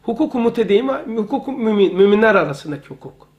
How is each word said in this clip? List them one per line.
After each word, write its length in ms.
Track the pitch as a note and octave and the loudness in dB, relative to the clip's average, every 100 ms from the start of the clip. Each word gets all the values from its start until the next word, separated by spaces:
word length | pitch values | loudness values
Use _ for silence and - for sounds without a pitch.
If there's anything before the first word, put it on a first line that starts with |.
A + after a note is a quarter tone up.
hukuku 380 | - A3+ D#4 B3 | -8 -4 -2 0
mütedeyim, 480 | A#3 A#3 G3 G3+ C4 | -2 0 2 2 0
hukuku 640 | C4+ - A3+ G#3 C4+ C#4 | -6 -6 -6 -4 -4 -6
mümin, 440 | C4 A3 G#3 F#3 F3+ | -4 0 2 2 4
müminler 380 | G3+ G#3 A3 | 4 6 4
arasındaki 540 | G3 D3+ C#3+ D#3 C#3+ - | 2 0 -6 -10 -12 -14
hukuk. 400 | C#3+ C3 - _ | -18 -20 -20 _